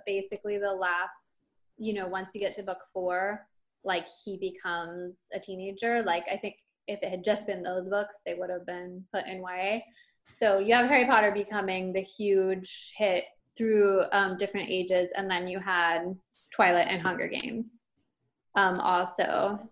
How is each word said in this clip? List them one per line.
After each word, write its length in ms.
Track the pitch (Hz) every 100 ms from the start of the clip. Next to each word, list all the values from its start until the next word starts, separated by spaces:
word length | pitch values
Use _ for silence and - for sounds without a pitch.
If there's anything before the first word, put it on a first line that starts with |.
| -
basically 500 | 196 196 202 208 208
the 160 | 202
last, 600 | 196 185 175 185 - - _ _ _ _ _
you 160 | 220
know, 140 | 202 185
once 260 | 185 190
you 80 | 214
get 120 | 196
to 100 | 196
book 160 | 190 180 -
four, 540 | 190 180 180 196 208 - _ _ _
like, 240 | - 180 165 - -
he 140 | 190
becomes 800 | 190 180 185 170 165 175 180 185 _
a 80 | 190
teenager. 600 | 190 185 196 196 233 240
Like, 220 | 208 170 170
I 60 | 196
think 180 | 208 - _ _ -
if 160 | 202
it 60 | -
had 120 | 185
just 220 | 185 208 -
been 160 | 185
those 260 | 180 185 185
books, 340 | 202 208 - -
they 80 |
would 160 | 175 180
have 160 | 180 180
been 400 | 180 180 180 185
put 140 | 202 -
in 140 | 185
Y 160 | 185 180
A. 260 | 190 226 - _ _ _ _ _
So 160 | 220 196
you 160 | 202
have 140 | 233 247
Harry 160 | 277 247
Potter 260 | 240 214
becoming 600 | 202 202 214 190 185 185
the 80 | 185
huge 920 | 190 - 208 196 190 190 185 - - -
hit 280 | 214 180 - _ _ -
through, 460 | 226 214 202 196 -
um, 240 | 202 196 185
different 320 | 196 202 185
ages, 400 | 185 180 185 180 196
and 120 | 190
then 160 | 180 180
you 140 | 185
had 560 | 185 180 170 165 175 185 _ _ _ -
Twilight 320 | 196 175 -
and 140 | 185
Hunger 260 | 170 175 170
Games, 560 | - - 226 226 - _ _ _ _ _ _ _ -
um, 240 | 196 185
also. 800 | - 180 185 - - - 190 208 -